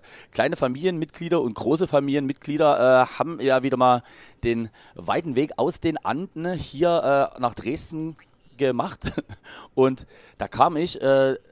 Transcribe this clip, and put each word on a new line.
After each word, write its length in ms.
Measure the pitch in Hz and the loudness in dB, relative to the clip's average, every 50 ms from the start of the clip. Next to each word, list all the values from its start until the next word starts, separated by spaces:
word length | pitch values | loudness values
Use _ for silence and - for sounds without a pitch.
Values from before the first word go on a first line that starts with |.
| - - - - - _ | -6 -12 -20 -20 -20 _
kleine 240 | - - 113 143 170 - | -2 -2 0 0 0 -2
Familienmitglieder 800 | 147 127 127 139 170 185 175 160 160 - - - 170 165 175 165 | -2 -2 -2 -2 -2 -2 -2 -2 -6 -8 -8 -12 -4 -2 0 0
und 140 | 127 120 104 | 0 -2 -4
große 340 | - - 113 151 156 190 - | -4 -2 0 0 0 0 0
Familienmitglieder, 1160 | 151 143 139 139 139 147 139 131 143 - - 147 147 151 156 147 139 - 123 127 131 127 127 | 2 0 2 2 0 -2 -2 -2 -6 -6 -6 -6 -2 2 4 4 4 4 6 6 6 6 6
äh, 20 | - - - | 2 0 -4
haben 200 | 131 160 170 117 | -4 -4 -4 -2
ja 240 | 120 135 131 131 127 | 0 2 2 2 2
wieder 140 | 139 131 123 | 0 2 4
mal 260 | 127 123 123 120 - - - - - - - _ - | 4 4 4 2 0 -8 -18 -20 -20 -20 -14 _ -2
den 260 | 117 117 117 117 107 - - - - _ | -2 0 0 -4 -6 -12 -18 -20 -20 _
weiten 400 | - 87 - 107 156 170 160 123 | -12 -6 -4 -4 -4 -4 -2 -2
Weg 160 | 127 151 147 - - | -2 -2 -2 -2 -2
aus 220 | 123 165 165 - | -2 -2 -2 -2
den 180 | - 165 156 - | -4 -4 -4 -4
Anden 560 | - 98 117 151 190 - _ 156 165 180 185 | -4 -6 -6 -6 -6 -8 _ -8 -6 -6 -6
hier, 760 | 147 - - - 135 170 170 170 165 - 135 139 139 135 - - | -6 -8 -10 -4 -2 0 2 2 2 2 2 2 2 2 0 -2
äh, 40 | - | -4
nach 140 | 127 120 - | -4 -4 -4
Dresden 640 | - - 110 147 165 - - 165 156 160 160 151 - _ _ _ _ _ _ _ - | -6 -6 -6 -6 -6 -8 -8 -8 -8 -8 -10 -10 -14 _ _ _ _ _ _ _ -2
gemacht. 560 | 143 131 123 120 160 190 - - - - - - - - - - _ | 0 0 0 0 -4 -4 -8 -10 -10 -8 -8 -8 -10 -10 -16 -20 _
<laughs> 320 | - - - - - _ | -20 -20 -20 -20 -6 _
Und 320 | 135 131 131 131 - - - - - - - _ - | 2 4 4 2 -2 -8 -16 -20 -20 -20 -20 _ -10
da 100 | 104 - | -10 -8
kam 280 | - 117 135 175 165 151 | 0 2 2 2 2 -2
ich, 240 | 170 - - - | -4 -4 -6 -2
äh, 340 | - 135 135 135 135 135 131 - - _ | 2 2 4 4 4 2 0 -2 -6 _